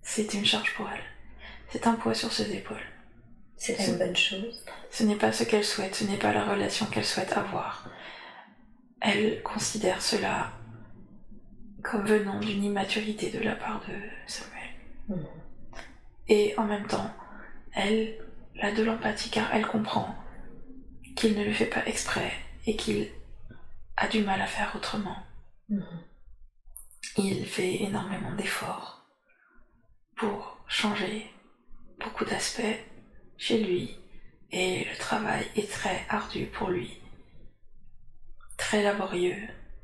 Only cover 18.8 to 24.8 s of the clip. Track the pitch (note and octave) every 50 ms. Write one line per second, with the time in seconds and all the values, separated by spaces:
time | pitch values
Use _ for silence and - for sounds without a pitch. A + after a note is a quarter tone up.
18.8 | A3 A3+ A3 A3+ - G#3+ G#3+ - - - - A3 A3 - - G#3+ G#3+ - - -
19.8 | G#3+ - - - - - - - - - - - - - - - - - - -
20.8 | - - - - - - - - - A3 G#3 G#3 G#3 G#3 G#3+ - A3 - - -
21.8 | - A3+ G#3+ - - - - - - - - - - - - - - A3+ G#3 G#3
22.8 | - - G#3 G#3 G#3+ - - - - - - - - - - - - - - -
23.8 | - - - - - G3+ - A3 G#3 G3 F#3+ F#3+ F#3 - - G3+ G3+ - - G#3+